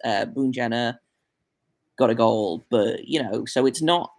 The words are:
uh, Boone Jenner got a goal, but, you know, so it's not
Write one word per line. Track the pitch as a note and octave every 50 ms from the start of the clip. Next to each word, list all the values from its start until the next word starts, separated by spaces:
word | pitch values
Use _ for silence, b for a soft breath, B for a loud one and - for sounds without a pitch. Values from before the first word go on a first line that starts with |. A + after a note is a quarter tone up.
| -
uh, | A#2+ G#2 G2 G#2
Boone | G2 - C#3 C3+ C3 B2+
Jenner | B2+ B2 A#2 A#2 A#2+ A#2+ A#2 B2 - _ _ _ _ _ _ _ _ _ _ _ _ _ _ _ _ _ _ _ -
got | C3 A2+
a | A2+
goal, | A#2 A#2 A2+ A2+ A2 G#2+ F#2 E2 D#2+ - -
but, | B2 A2 G2+ A2+ - - - -
you | D#3 D3+
know, | C3+ G2 G2+ A2+ -
so | - - C3 C3
it's | C3+ B2 -
not | D#3+ D#3+ F3 F3 - - -